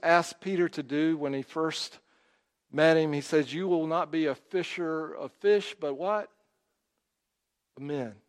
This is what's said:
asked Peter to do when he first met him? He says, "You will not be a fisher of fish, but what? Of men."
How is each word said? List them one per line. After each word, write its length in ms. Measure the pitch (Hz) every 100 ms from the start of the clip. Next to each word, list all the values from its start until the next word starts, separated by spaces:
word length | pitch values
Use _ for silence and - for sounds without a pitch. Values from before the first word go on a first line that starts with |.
asked 380 | 160 170 165 -
Peter 280 | 190 185 170
to 120 | 156
do 340 | 131 147 160 160
when 160 | 143
he 100 | 135
first 580 | 131 160 160 - - - _ _ _ _ _ _ _
met 260 | 139 160 160
him? 160 | 156
He 80 | 143
says, 340 | 139 156 131
"You 140 | 151 190
will 180 | 170 160
not 240 | 165 151
be 160 | 160 156
a 80 |
fisher 800 | 131 _ 185 165 - 165 160 156
of 180 | - 135
fish, 420 | - 202 208 190 -
but 160 | 147
what? 380 | 139 185 214 - _ _ _ _ _ _ _ _ _ _ _ _ _ _ -
Of 60 |
men." 380 | 143 147 120 101